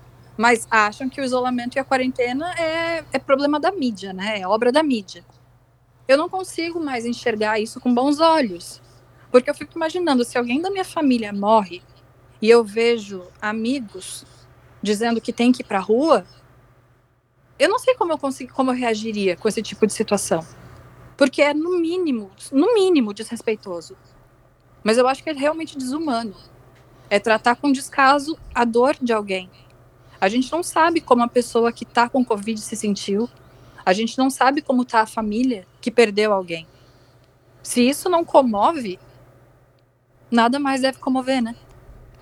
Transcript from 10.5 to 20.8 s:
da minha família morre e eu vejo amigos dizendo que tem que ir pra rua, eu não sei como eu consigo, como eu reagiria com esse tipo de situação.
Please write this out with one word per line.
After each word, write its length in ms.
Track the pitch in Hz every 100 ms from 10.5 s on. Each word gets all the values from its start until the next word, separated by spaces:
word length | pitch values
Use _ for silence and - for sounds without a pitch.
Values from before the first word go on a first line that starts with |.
| 262
da 80 | 370
minha 140 | 392
família 480 | 370 - 294 240 208
morre 500 | 202 202 220 185 175 - _ _ _ _ _
e 80 | 214
eu 160 | 233 220
vejo 580 | 214 233 233 202 190 180 -
amigos 840 | 214 220 220 277 214 185 - - - - - _ _ -
dizendo 400 | 202 208 233 233
que 100 | -
tem 220 | 233 240
que 80 | 247
ir 40 | -
pra 140 | 196
rua, 460 | 185 226 320 233 180 - _ _ _ _ _ _ _ _ _ _ _ -
eu 120 | 302
não 100 | 453
sei 160 | - 508
como 160 | 349
eu 60 | 311
consigo, 360 | 269 262 247
como 180 | - 262
eu 40 | 254
reagiria 640 | 240 214 226 208 190 170
com 100 | 220
esse 140 | 214
tipo 260 | 208 - 214
de 60 |
situação. 520 | - 214 196 - 165 160 - - -